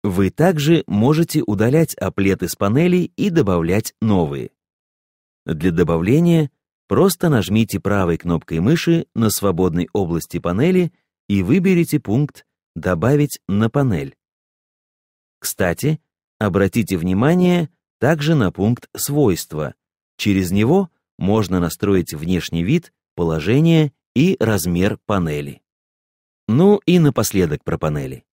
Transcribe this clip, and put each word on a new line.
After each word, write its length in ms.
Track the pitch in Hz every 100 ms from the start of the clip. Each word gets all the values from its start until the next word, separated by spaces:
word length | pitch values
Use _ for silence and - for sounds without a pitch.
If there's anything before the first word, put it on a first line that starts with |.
Вы 280 | 101 90 98
также 520 | - 170 156 143 165
можете 580 | - 101 120 156 165 156 -
удалять 480 | 101 110 151 160
аплеты 540 | - 95 - 98 - 87
с 60 | -
панелей 560 | 101 123 180 180 170
и 140 | - 202
добавлять 680 | 165 101 87 82 101 - _
новые. 500 | 110 95 78 69 57 _ _ _ _ _ _ _ _ _
Для 260 | - 80 90
добавления 800 | 82 85 82 90 143 175 165 147 _ _ _ _
просто 420 | 101 190 - 175
нажмите 500 | 131 87 107 107 95
правой 380 | 101 101 90 82
кнопкой 420 | 87 82 - 80
мыши 480 | 98 170 - 165 -
на 140 | - 110
свободной 580 | - 101 85 92 85 87
области 460 | 101 87 82 - 85
панели 520 | 87 92 160 185 170 _ _ _ -
и 120 | 101
выберите 600 | 90 175 185 175 165 151
пункт 440 | - 113 147 - _ _ _
"Добавить 640 | 82 90 87 113 147 147 - -
на 220 | 101 110
панель". 460 | 143 135 85 69 _ _ _ _ _ _ _ _ _ _ _ _ _
Кстати, 640 | - - 90 82 143 156 _ _ _ _
обратите 600 | 104 92 98 120 92 92
внимание 720 | 90 95 139 180 180 175 156 _ _ _
также 360 | 135 165 147
на 160 | 160 95
пункт 380 | 85 104 120 -
"Свойства". 800 | - - 143 127 82 - 76 73 - _ _ _ _
Через 340 | 107 98 90
него 380 | 98 110 185 190 _ _ -
можно 440 | 92 110 92 92
настроить 520 | 85 - 101 95 82
внешний 500 | 76 80 87 - 82
вид, 280 | 87 170 - _ _
положение 800 | - 85 80 78 131 165 160 151 _ _
и 200 | 117 180 -
размер 600 | 110 104 90 87 98 104
панели. 560 | - 101 82 73 71 - _ _ _ _ _ _ _ _ -
Ну 320 | 127 196 208
и 140 | - 175
напоследок 640 | 151 120 107 98 85 73
про 140 | - 78
панели. 480 | 78 73 67 64 _